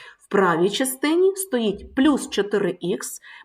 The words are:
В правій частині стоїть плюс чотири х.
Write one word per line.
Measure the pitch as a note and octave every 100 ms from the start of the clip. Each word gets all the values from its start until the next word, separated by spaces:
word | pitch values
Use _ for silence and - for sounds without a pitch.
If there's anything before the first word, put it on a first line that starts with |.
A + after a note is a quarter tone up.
| - -
В | _
правій | G3 F#3 E3 F#3
частині | G3+ C4 - D4 E4+ F#4+ F#4+
стоїть | - B3 A3 F#3+ - -
плюс | C#4+ B3+ -
чотири | - G3+ G#3 F3+ F3
х. | F3 G#3+ - - - -